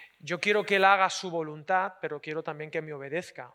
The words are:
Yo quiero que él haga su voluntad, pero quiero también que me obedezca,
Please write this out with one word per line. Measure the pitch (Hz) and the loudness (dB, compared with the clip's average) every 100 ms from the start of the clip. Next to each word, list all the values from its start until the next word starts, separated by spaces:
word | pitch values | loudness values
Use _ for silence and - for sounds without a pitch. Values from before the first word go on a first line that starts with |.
| - _ | -20 _
Yo | 147 170 | -6 -2
quiero | 202 208 185 | 2 2 2
que | 196 | 6
él | 190 | 6
haga | 196 190 | 6 4
su | - 185 | 0 -4
voluntad, | 170 156 151 147 185 196 - | -4 -4 -6 0 0 0 -4
pero | 160 151 | -8 -8
quiero | 156 156 | -8 -6
también | 160 151 151 | -6 -8 -6
que | 165 | -6
me | 156 | -6
obedezca, | 147 139 156 180 - 123 | -10 -6 -6 -8 -12 -16